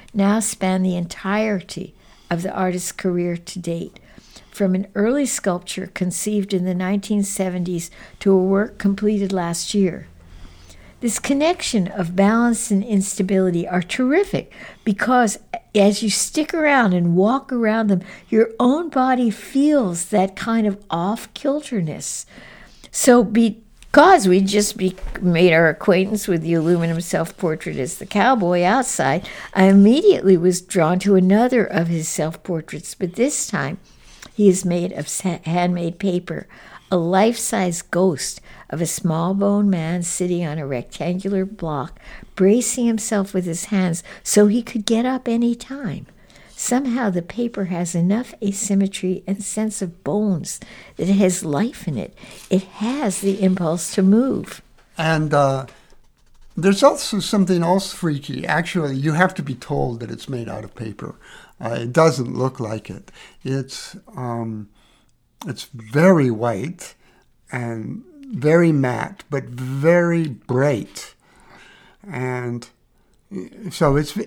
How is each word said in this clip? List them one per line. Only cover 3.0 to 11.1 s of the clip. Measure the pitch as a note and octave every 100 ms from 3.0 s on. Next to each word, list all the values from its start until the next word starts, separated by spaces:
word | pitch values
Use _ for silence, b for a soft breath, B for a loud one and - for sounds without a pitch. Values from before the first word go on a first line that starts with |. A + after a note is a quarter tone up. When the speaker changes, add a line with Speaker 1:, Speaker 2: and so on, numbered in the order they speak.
| F#3+ F3 F3 E3+
Speaker 1:
to | E3+ F3+
date, | E3+ E3+ E3+ - B B B B B
from | - G3 F#3
an | G3 G3+
early | G#3+ C#4+ C4
sculpture | - G3+ F3 - - F3
conceived | - F3+ - G#3+ G#3 G3
in | F#3
the | F3+ F3+
nineteen | F#3 G3+ G3 G#3
seventies | G3+ - F#3 F3+ F3 E3+ - B B B
to | G3+
a | G3
work | F#3 G3 A3 -
completed | G3+ G3 G#3 G#3 F#3+
last | F#3+ E3+ E3+ -
year. | G#3 F#3+ C#3 - - B B B B B B B B
This | A#3+